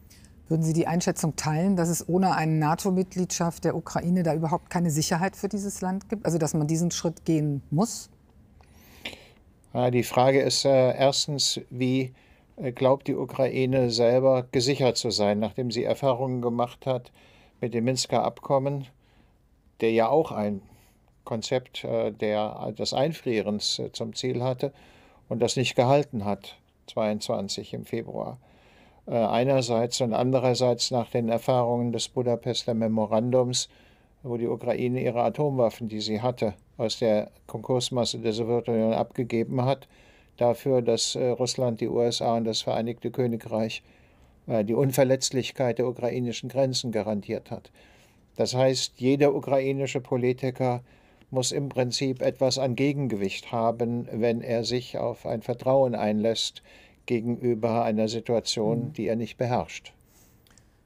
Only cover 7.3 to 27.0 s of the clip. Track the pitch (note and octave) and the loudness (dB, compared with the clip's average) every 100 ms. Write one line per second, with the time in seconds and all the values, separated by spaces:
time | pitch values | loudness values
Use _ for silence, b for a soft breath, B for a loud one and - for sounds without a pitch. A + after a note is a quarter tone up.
7.3 | D#3+ D3 C#3+ - D3 A3+ - - - _ | 2 2 -2 -2 0 0 -2 -14 -20 _
8.3 | - - - B B B B B B B | -20 -20 -20 B B B B B B B
9.3 | B _ _ _ A#2+ B2 B2 A#2 - B2+ | B _ _ _ 0 2 2 2 4 4
10.3 | C3+ B2+ - C#3 C3+ B2+ B2+ C3+ C#3 - | 4 2 2 4 4 4 4 2 2 -2
11.3 | C#3+ - - - B2 B2+ C3 C3 b b | -2 -2 -4 -8 -4 0 0 -2 b b
12.3 | b b - D3 B2 C3 C3+ - B2+ C3+ | b b -10 -8 0 2 2 0 -4 -4
13.3 | - C3 C3 B2+ C3+ B2 A2+ A#2 B2 C3+ | 0 0 2 2 2 2 4 4 6 4
14.3 | C3 B2+ C3+ B2 C#3 C3 A2+ A#2+ G2 G2+ | 4 2 0 2 2 2 2 0 2 2
15.3 | G#2 G#2+ - B2 A2+ - A2 C#3 B2 C3 | 2 0 -4 -4 -2 -2 0 0 0 -2
16.3 | B2+ A#2+ A#2 A#2+ - - B2+ - b b | -2 -2 0 -2 -4 -4 -4 -6 b b
17.3 | b b _ B2 A#2 A#2 C3 - B2 A2+ | b b _ -4 -2 0 0 0 0 0
18.3 | - - C#3 C#3 C#3+ C3 _ b b b | -2 0 0 0 -4 -8 _ b b b
19.3 | b _ _ _ - A2+ A2+ A2+ D3 D#3 | b _ _ _ -2 2 4 4 2 0
20.3 | G#2+ G#2 G2+ - b b b b _ - | -2 -2 -4 -10 b b b b _ -8
21.3 | A#2 - C3 B2+ - B2+ A#2 A2+ G#2+ G#2+ | -6 -2 -4 -4 -10 -4 -2 -2 -2 -2
22.3 | G#2 G#2+ - B2 A2 G#2 - D3 D#3 - | 0 -2 -4 -8 -6 -4 0 0 -2 -2
23.3 | A2+ G2 G#2 - - A#2+ - A2+ G#2+ B2+ | 0 0 -2 -4 -4 -6 -8 -8 -6 -4
24.3 | B2 B2+ B2+ C#3 B B B B B - | -2 -2 -2 -4 B B B B B -8
25.3 | A#2+ A#2 - A#2+ - B2 C#3+ C#3+ A#2+ G2+ | -2 0 2 0 2 4 4 2 -4 -4
26.3 | G2 - - _ _ - - | -4 -8 -20 _ _ -10 -2